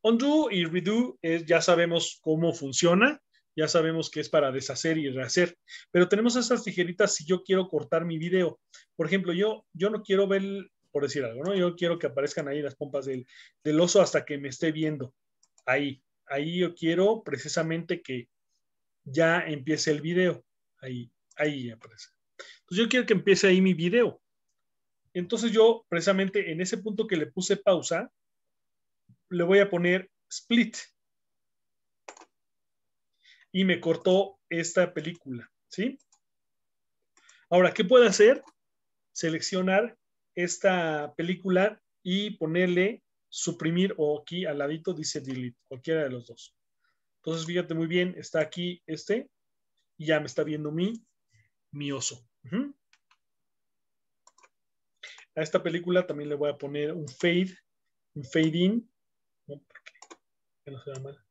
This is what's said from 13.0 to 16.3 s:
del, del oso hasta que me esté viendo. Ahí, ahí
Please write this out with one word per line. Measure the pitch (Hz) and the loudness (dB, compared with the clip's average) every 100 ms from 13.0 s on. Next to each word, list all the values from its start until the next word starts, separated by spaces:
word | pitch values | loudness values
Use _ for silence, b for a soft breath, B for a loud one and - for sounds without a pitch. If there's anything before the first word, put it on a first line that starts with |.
| 135 | -6
del, | 131 127 B B _ | -8 -10 B B _
del | 151 151 | 0 2
oso | 175 202 | 6 6
hasta | 170 151 - | 4 0 -2
que | 143 | -8
me | 139 | -8
esté | - 165 | -4 -4
viendo. | 156 156 147 123 _ _ _ _ _ | -2 -4 -4 -10 _ _ _ _ _
Ahí, | - 139 143 131 _ _ | -2 -2 -2 -8 _ _
ahí | _ | _